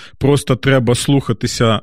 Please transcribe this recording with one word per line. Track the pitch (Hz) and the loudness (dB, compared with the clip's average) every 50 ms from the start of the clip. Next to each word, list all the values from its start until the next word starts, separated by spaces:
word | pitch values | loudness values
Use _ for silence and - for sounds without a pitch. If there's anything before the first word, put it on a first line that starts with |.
| - - - - | -20 -20 -10 -4
просто | - 135 143 135 - - 135 | 0 0 0 0 0 -2 -4
треба | - - 135 135 131 120 113 123 | -2 0 2 2 2 2 2 0
слухатися, | - - - 143 139 - - 120 - - 117 - - 123 113 110 101 | 0 0 0 0 0 0 -2 -4 -4 -4 -6 -2 0 0 0 0 0